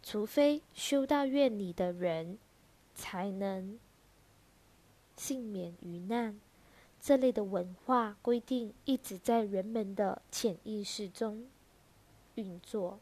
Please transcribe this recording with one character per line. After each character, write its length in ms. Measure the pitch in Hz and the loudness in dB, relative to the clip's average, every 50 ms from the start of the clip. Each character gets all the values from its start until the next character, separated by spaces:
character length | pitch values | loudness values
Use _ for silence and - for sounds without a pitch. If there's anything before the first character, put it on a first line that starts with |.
除 240 | - - - 214 208 | -12 -4 -4 -4 -4
非 340 | 220 - 294 285 294 294 302 - _ - | 0 4 6 6 6 6 2 -2 _ -10
修 320 | - - - 277 277 269 | -8 -2 2 2 2 4
道 200 | 269 302 285 277 | 4 2 2 2
院 300 | 269 262 285 277 254 220 | 2 4 6 4 4 4
里 160 | 208 196 180 | 0 -4 -4
的 200 | 170 - 185 180 | -2 0 0 0
人 460 | 175 175 180 175 165 160 160 170 190 220 _ _ _ _ _ _ _ _ _ _ _ | 0 0 0 0 0 0 -4 -6 -10 -12 _ _ _ _ _ _ _ _ _ _ _
才 360 | - - - - 185 185 202 | -12 -10 -8 -6 -4 -4 -4
能 480 | 190 190 196 196 190 190 185 190 208 233 - _ _ _ _ _ _ _ _ _ _ _ _ _ _ _ _ _ _ _ _ _ - _ _ _ _ | -2 -2 -2 -2 -2 -4 -6 -8 -10 -12 -18 _ _ _ _ _ _ _ _ _ _ _ _ _ _ _ _ _ _ _ _ _ -20 _ _ _ _
幸 260 | - - - 269 262 | -12 -6 -6 -6 -4
免 320 | 240 220 202 185 175 170 175 - | -4 -6 -6 -6 -6 -8 -10 -12
于 160 | - 175 175 175 | -12 -10 -10 -8
难。 420 | 180 190 233 240 233 220 208 208 - _ _ - - - - - - - _ _ | -6 -4 -2 -2 -2 -4 -6 -10 -18 _ _ -20 -20 -20 -20 -20 -20 -20 _ _
这 180 | - - 277 | 4 4 4
类 140 | 262 254 254 | 6 6 4
的 140 | 240 220 208 | 4 2 -2
文 300 | 190 196 180 180 185 185 - - | 0 -2 -2 -2 -4 -8 -10 -2
化 320 | - 262 247 233 214 208 - | 2 2 2 2 0 -4 -4
规 180 | _ 240 240 240 | _ 2 2 2
定 320 | 226 - 262 247 233 208 - - - | 2 0 -2 -2 -2 -4 -10 -8 -2
一 120 | - 269 | 0 0
直 220 | 254 - - 196 180 | 0 0 -6 -10 -2
在 240 | - - 233 233 | 2 4 4 4
人 220 | 220 202 196 190 190 | 4 2 0 -2 -2
们 300 | 214 226 233 208 196 196 | 0 -2 -2 -2 -2 0
的 280 | 190 208 190 - - - - | 0 0 0 0 -4 -10 -10
潜 260 | - - - 226 170 - - | -6 0 0 0 0 -2 -6
意 180 | 220 214 208 | -6 -6 -4
识 260 | 202 - - - 208 185 | -4 -6 -6 -6 -6 -8
中 380 | 180 - 226 220 208 220 240 262 - _ _ _ _ - _ _ _ - - _ - - - _ _ | -4 -4 -4 -4 -4 -6 -12 -16 -20 _ _ _ _ -20 _ _ _ -20 -20 _ -20 -20 -20 _ _
运 220 | - 214 190 175 175 | -8 -8 -8 -10 -12
作 380 | - - - 214 185 175 196 - | -12 -6 -4 -2 -2 -2 -6 -10